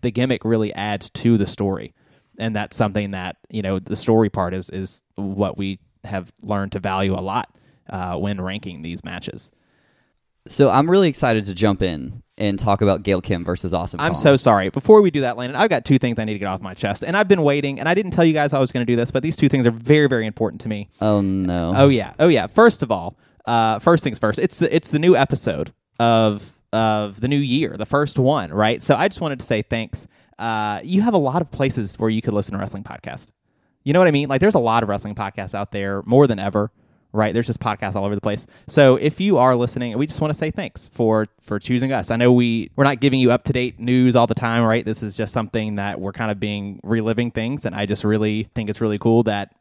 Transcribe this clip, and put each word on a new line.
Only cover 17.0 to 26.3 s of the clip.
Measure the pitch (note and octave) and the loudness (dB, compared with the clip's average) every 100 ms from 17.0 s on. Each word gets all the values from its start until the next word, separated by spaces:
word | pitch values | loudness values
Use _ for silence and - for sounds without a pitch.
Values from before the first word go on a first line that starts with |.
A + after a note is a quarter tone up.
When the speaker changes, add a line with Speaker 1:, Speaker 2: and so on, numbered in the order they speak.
Speaker 1:
And | - | -2
I've | F#3 G3+ | -2 4
been | F#3+ | 4
waiting, | D3+ C#3+ C#3 C3+ | 4 2 -2 -4
and | D#3+ | -2
I | |
didn't | F3+ G3+ | -2 0
tell | E3 | 2
you | E3 | 2
guys | D3+ D3 | 4 0
I | C#3 | 0
was | C3 | 0
gonna | B2 A#2+ | 0 0
do | A#2+ | 0
this, | B2 | 0
but | C3+ | -2
these | D3+ D#3+ | -4 0
two | - | 2
things | C#3 A#2+ | 4 2
are | |
very, | A2+ A#2 D3+ D3 | 0 0 2 2
very | B2 | 0
important | A2 - A2 - | -4 -4 -6 -4
to | A#2+ | -8
me. | G#2+ G2+ _ | -8 -10 _
Speaker 2:
Oh, | G#2+ G#2 | 0 0
no. | G2 F#2+ F#2 F2 E2+ G2 | 0 -2 -2 -2 -2 4
Speaker 1:
Oh, | C#3 | 4
yeah. | C3 F#2 - | 4 -2 0
Oh, | D#3+ | 2
yeah. | C#3 F#2 | 2 0
First | - A#3 - | 4 4 4
of | B2+ | -4
all, | G#2 E2+ - _ _ | -4 -6 -12 _ _
uh, | - A#2 A2+ A2 | -2 2 2 2
first | - E3+ | 4 2
things | - A2 | 2 -2
first, | G#2+ G#2+ | -2 0
it's | A#2+ - | -2 -2
the, | E3 | 0
it's | D#3+ - | 0 0
the | D3+ | 0
new | E3+ D3 | 4 4
episode | C#3 C#3 - D2+ D2+ _ _ _ | 4 0 -4 -4 -6 _ _ _
of, | A#2 A2+ A2 | 2 4 4